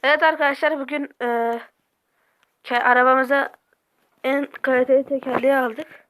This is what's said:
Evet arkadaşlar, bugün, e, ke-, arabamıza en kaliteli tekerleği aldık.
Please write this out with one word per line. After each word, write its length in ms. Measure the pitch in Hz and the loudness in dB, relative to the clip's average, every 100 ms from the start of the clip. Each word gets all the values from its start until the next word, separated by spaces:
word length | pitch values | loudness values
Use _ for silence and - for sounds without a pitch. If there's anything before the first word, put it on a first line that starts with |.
Evet 200 | 269 302 | 2 4
arkadaşlar, 580 | 320 302 285 277 302 302 | 2 2 -2 0 -2 -2
bugün, 340 | 269 294 285 _ | -6 -6 -8 _
e, 380 | 240 233 233 233 - _ _ _ _ _ _ _ _ _ | -4 -2 -2 -4 -10 _ _ _ _ _ _ _ _ _
ke-, 180 | - 240 | -4 0
arabamıza 680 | 240 247 254 262 262 277 - - _ _ _ _ _ _ | 2 4 4 2 2 0 -2 -10 _ _ _ _ _ _
en 220 | 262 277 285 | -4 -4 -4
kaliteli 580 | - - 254 254 269 | -8 -2 0 4 2
tekerleği 520 | 269 277 262 247 254 277 | 2 -6 -4 -2 0 0
aldık. 460 | 247 220 311 - | 0 -6 -14 -18